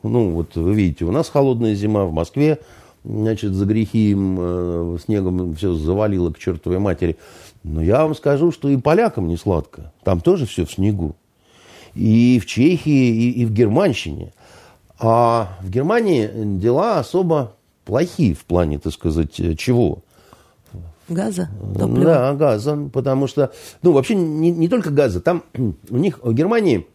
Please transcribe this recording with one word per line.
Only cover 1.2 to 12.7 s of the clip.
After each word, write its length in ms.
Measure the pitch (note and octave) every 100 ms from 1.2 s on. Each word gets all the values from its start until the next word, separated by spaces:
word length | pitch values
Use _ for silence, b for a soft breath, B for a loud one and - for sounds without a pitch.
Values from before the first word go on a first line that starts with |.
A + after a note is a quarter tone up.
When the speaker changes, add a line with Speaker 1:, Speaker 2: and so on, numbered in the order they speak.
| E3
Speaker 1:
холодная 440 | D3 C#3 A#2+ A2+
зима, 320 | G2+ G#2 G#2 F#2+
в 80 |
Москве, 460 | D#2+ E2+ - D3+ D3+ B B B B
значит, 500 | G#2+ G#2+ A2 G#2+ G#2
за 120 | F#2+ G2
грехи 460 | G#2+ G#2+ A2+ G#2+
им, 260 | G2 F#2+ F#2
э, 580 | F2+ F2+ F2 E2+ E2+ E2+
снегом 520 | - G#2 F#2 F2+ F2+ D#2
все 180 | G2
завалило 580 | E2 D2+ F#2+ G#2+ F#2+ F2
к 60 | D2+
чертовой 400 | - E2 - F2+
матери. 380 | G2+ E2 E2+ D#2+ B B B _
Но 180 | E2 D#2
я 220 | E2 B2
вам 100 | D#3
скажу, 380 | D3 D3 C#3+ E3+
что 180 | - C#3
и 80 | C#3
полякам 500 | D3 F3+ A#3 - E2+
не 80 | E2+
сладко. 540 | G#2 E2+ - - - _
Там 180 | - F2+
тоже 240 | E3+ F#3 A#2+
все 200 | - E2
в 60 |
снегу. 440 | - G2+ G2+ D#2 - _ _ B B B B B -
И 440 | A2 A2+ A#2+ B2
в 60 | -
Чехии, 600 | - C#3+